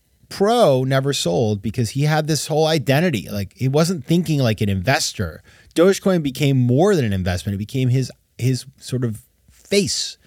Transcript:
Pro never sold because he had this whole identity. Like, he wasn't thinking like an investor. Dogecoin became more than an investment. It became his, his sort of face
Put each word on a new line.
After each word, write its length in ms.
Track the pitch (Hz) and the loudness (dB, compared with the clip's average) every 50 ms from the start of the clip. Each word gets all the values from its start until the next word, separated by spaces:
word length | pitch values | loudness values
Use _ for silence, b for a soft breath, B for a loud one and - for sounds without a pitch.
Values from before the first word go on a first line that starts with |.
| _ _ _ _ _ _ | _ _ _ _ _ _
Pro 540 | - - 196 208 233 247 214 156 135 127 | -4 0 0 2 4 4 4 4 4 2
never 300 | 131 131 135 135 135 143 | 2 0 0 0 0 0
sold 500 | 135 - - 175 170 151 117 107 107 101 | -4 -2 -2 -2 0 0 0 0 0 -2
because 280 | - 113 - - 117 104 | -4 -6 -4 -2 -4 -2
he 120 | - 135 | -2 -2
had 240 | 147 151 156 156 156 | 0 2 2 0 0
this 220 | 147 160 143 - - | 0 -2 -4 -2 -2
whole 180 | 156 151 160 | 0 0 2
identity. 640 | 156 160 156 110 - 131 143 175 185 135 98 71 - | 2 0 0 2 2 2 2 2 0 -2 -2 -6 -6
Like, 220 | 101 104 98 90 _ | -8 -8 -8 -8 _
he 120 | - 127 131 | -4 -4 0
wasn't 360 | 135 151 165 160 190 156 123 | 2 2 0 0 -2 -6 -2
thinking 360 | - 165 180 170 160 156 139 | 0 0 0 2 0 0 0
like 200 | 131 113 107 - | 2 0 0 0
an 80 | 113 101 | 0 -2
investor. 720 | 98 95 87 - 139 160 - - - - 101 82 78 - b b b b b b _ | 0 0 0 0 0 0 -2 -4 -6 -6 -8 -8 -8 -14 b b b b b b _
Dogecoin 480 | 156 170 196 190 - - 202 185 175 | 4 4 4 4 2 0 0 0 0
became 360 | 151 139 127 127 147 139 139 131 | 0 -4 -2 0 2 2 4 4
more 380 | 123 120 123 135 180 208 202 | 4 4 4 4 4 4 4
than 80 | 160 123 | 2 2
an 80 | 107 | 0
investment. 420 | 98 92 90 92 90 87 - 104 101 | -2 -2 0 -2 -2 -2 -4 -4 -6
It 40 | 95 | -6
became 320 | 107 - - 131 131 123 | -6 -6 -4 -2 0 0
his, 200 | 123 135 127 - - _ _ _ _ | 0 0 -2 -4 -10 _ _ _ _
his 300 | - 120 127 131 123 - 135 _ _ | -4 -2 -2 -2 -2 -6 -14 _ _
sort 260 | - - 131 123 131 | -10 -8 -6 -4 -4
of 180 | 117 104 110 - _ _ _ _ _ | -4 -6 -8 -16 _ _ _ _ _
face 680 | _ _ _ - 196 208 190 107 - - - - - _ b | _ _ _ -2 0 0 0 0 -4 -6 -8 -10 -12 _ b